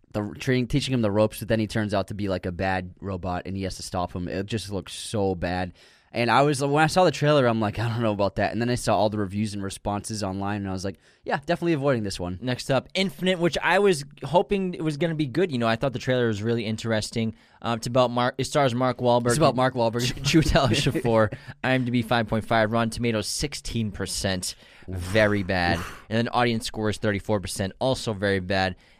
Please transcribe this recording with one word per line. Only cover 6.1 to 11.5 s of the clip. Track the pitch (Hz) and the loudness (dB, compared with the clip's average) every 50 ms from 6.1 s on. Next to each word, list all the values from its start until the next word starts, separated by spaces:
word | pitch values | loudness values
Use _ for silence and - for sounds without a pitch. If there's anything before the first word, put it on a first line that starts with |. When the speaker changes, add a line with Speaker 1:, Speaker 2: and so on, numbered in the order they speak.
| - | -4
Speaker 1:
And | 113 120 117 | -2 2 4
I | 113 127 143 | 6 6 6
was, | 147 147 120 143 | 4 2 0 0
when | 139 143 151 160 | 0 2 4 2
I | 151 | 4
saw | - 185 185 | 4 4 4
the | 170 | 4
trailer, | 139 - 147 147 151 147 127 | 4 2 2 4 4 6 4
I'm | 120 113 113 | 4 4 2
like, | 110 104 98 104 | 0 0 -2 -2
"I | 113 117 | -2 -2
don't | 110 120 120 | -2 0 0
know | 110 104 | 0 2
about | 98 101 95 - | 2 0 0 2
that." | - 101 87 - | 0 0 0 0
And | 107 | 0
then | 117 120 | 0 0
I | 123 | 0
saw | 120 - - 107 90 | 0 0 2 2 4
all | 104 110 | 4 2
the | 101 | 2
reviews | 107 104 92 95 104 110 104 101 | 0 -4 -2 -2 -2 -2 -2 -2
and | 101 98 | -4 -6
responses | 98 - - - 107 101 104 - - 110 104 104 | -8 -8 -8 -6 -4 -4 -4 -4 -6 -6 -4 -4
online, | 95 92 98 98 98 104 104 | -4 -4 -4 -4 -4 -4 -4
and | 98 98 | -4 -4
I | 92 | -4
was | 95 92 | -4 -6
like, | 98 - - _ _ _ _ - | -6 -8 -10 _ _ _ _ -8
"Yeah, | - 220 156 - | -6 -6 -4 -2
definitely | - | -2